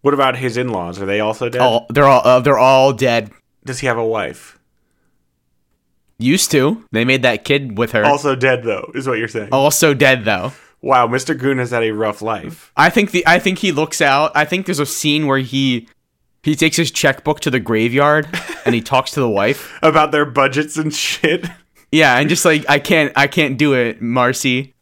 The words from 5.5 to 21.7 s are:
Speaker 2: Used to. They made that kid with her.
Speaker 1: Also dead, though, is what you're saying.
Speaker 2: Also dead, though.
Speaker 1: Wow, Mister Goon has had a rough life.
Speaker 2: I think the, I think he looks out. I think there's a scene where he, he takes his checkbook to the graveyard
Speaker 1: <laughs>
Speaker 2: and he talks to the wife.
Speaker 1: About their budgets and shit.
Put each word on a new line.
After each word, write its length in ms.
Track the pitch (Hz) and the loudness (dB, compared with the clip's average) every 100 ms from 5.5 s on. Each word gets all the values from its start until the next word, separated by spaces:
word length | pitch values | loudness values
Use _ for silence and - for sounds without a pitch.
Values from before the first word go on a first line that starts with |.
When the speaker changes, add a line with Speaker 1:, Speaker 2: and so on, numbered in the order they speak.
| _ _ _ _ _ _ _ | _ _ _ _ _ _ _
Speaker 2:
Used 320 | 120 151 - | 0 0 2
to. 320 | 147 135 226 _ | 2 2 -2 _
They 140 | 110 120 | -2 -2
made 180 | 131 | 0
that 200 | 123 110 | 0 -2
kid 340 | - 143 131 101 | -2 -2 -2 -4
with 140 | 117 | -2
her. 120 | 117 123 | 0 2
Speaker 1:
Also 300 | 143 143 127 | 0 0 0
dead, 280 | 131 123 | 0 0
though, 280 | 117 95 - | -2 -6 -6
is 140 | 131 131 | -8 -4
what 100 | 113 | -4
you're 100 | 113 | -4
saying. 220 | 113 101 | -8 -4
Speaker 2:
Also 420 | 131 139 143 160 | 0 2 2 0
dead, 320 | 135 139 131 107 | 2 2 2 0
though. 280 | 95 104 - _ _ | -2 -6 -12 _ _
Speaker 1:
Wow, 260 | - 131 117 | 0 2 2
Mister 260 | 127 127 | -2 -4
Goon 240 | 135 131 131 | -4 -2 -2
has 140 | 123 | -4
had 120 | 120 | -2
a 80 | 113 | -2
rough 300 | 107 107 101 | -2 -4 -4
life. 500 | 107 110 - 170 _ - | -6 -8 -10 -18 _ 2
Speaker 2:
I 120 | 165 | 2
think 220 | 220 202 | 2 0
the, 120 | 175 165 | 0 2
I 140 | 175 | 2
think 200 | 196 185 | 0 -2
he 120 | 196 | -2
looks 300 | 147 156 - | -2 -4 0
out. 300 | 147 139 156 - | 2 2 0 0
I 100 | 151 | -2
think 200 | 185 190 | -4 -4
there's 140 | 151 | -4
a 60 | 143 | -4
scene 420 | - 151 147 147 | -4 -2 0 0
where 120 | 135 | -2
he, 480 | 127 131 135 120 113 _ _ _ _ _ | -2 -2 0 -2 -6 _ _ _ _ _
he 120 | - 151 | -4 0
takes 200 | 160 160 | 0 0
his 140 | 160 | -2
checkbook 480 | - 143 135 - 147 | 0 0 0 -4 -4
to 80 | 156 | -2
the 100 | 131 | -2
graveyard 680 | 107 110 117 127 147 151 147 175 - | 0 0 2 2 2 2 0 -10 -10
Speaker 1:
<laughs> 180 | - - | -6 -2
Speaker 2:
and 100 | 120 | -2
he 60 | |
talks 300 | 113 131 131 | 0 -2 0
to 80 | 151 | -4
the 80 | 123 | -2
wife. 440 | 101 113 143 - - | 0 0 -2 -8 0
Speaker 1:
About 300 | 160 156 151 | 2 2 2
their 140 | 147 143 | 0 0
budgets 520 | 123 135 135 151 - | 0 0 0 -4 -4
and 160 | 156 | -6
shit. 520 | 147 - - 160 180 170 - _ | -4 -6 -2 -2 -2 -6 -16 _